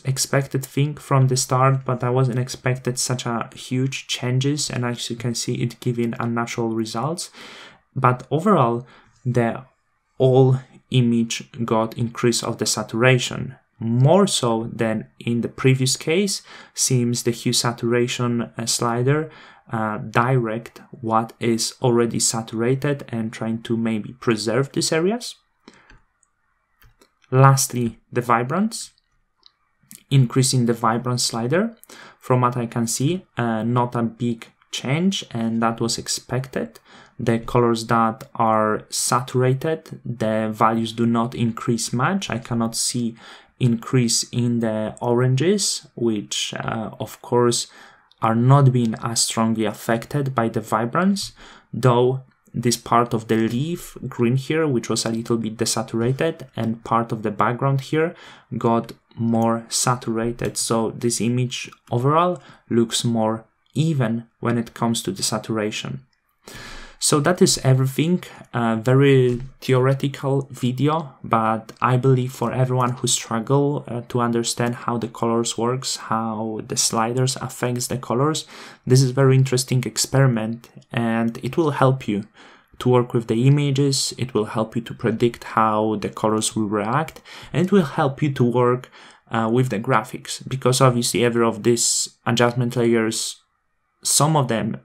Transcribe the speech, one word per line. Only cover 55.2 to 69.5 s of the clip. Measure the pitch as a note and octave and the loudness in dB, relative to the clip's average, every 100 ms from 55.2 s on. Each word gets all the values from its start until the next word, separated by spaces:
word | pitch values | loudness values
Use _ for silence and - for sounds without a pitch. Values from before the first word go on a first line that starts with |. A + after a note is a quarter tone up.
| A2+ A#2 | -2 -2
bit | A2 A2 | -2 -4
desaturated, | A2+ - A2+ A2+ A#2 C3+ D#3+ D#3+ C#3 - | -2 -2 -4 -2 0 0 -2 -4 -10 -6
and | A2+ A2+ | -4 -4
part | - A#2 A#2 | -2 -2 0
of | A2 | -4
the | G#2+ | -6
background | G#2 G#2 A#2+ C3+ C3+ | 2 2 2 0 0
here | - D#3 D#3+ F3+ - - _ A2+ | 0 -2 -2 -4 -18 -20 _ -2
got | A#2 A#2 A#2 - _ - | 2 2 0 -10 _ -4
more | A#2 A2+ A2+ A2+ A2+ | 0 2 2 0 -4
saturated. | - - B2 - A2+ A#2 A#2 - - | -4 -2 -2 -2 -4 -4 -4 -6 -4
So | - A2+ A#2 | -2 0 -2
this | B2 A#2+ A#2 | -2 -4 -2
image | G#2+ B2 B2 - - - - | -2 0 -2 -4 -12 -16 -6
overall | A#2+ C3 D#3 F3 F3 - - _ | -2 2 2 2 -2 -10 -20 _
looks | A#2 A#2 - | 0 2 0
more | B2 A#2 A2 A2 - _ _ | -2 0 0 -2 -8 _ _
even | C3+ D#3+ D3 A2+ A#2 A#2 _ | -2 0 0 0 -2 -6 _
when | A#2 A#2+ | -4 -2
it | A#2 | -4
comes | - A#2 A2+ | -4 -2 -2
to | - | -4
the | F#2+ | -6
saturation. | - G#2+ - A2 G#2+ G#2+ - C3 - _ _ _ - - - - - - | -4 -4 -4 -4 -2 -4 -8 -12 -14 _ _ _ -20 -18 -16 -16 -18 -6
So | - D3+ | 0 2
that | D3 F3+ | 2 4
is | F#3 - | 2 4
everything. | C3+ C3 C3 C3 D#3 F3 - - - | 2 4 2 0 0 0 -2 -16 -10
A | A#2+ A#2 A2+ | -4 0 0
very | A2 C3 C#3 C3+ B2+ A#2+ C3 | 4 6 6 6 4 0 -6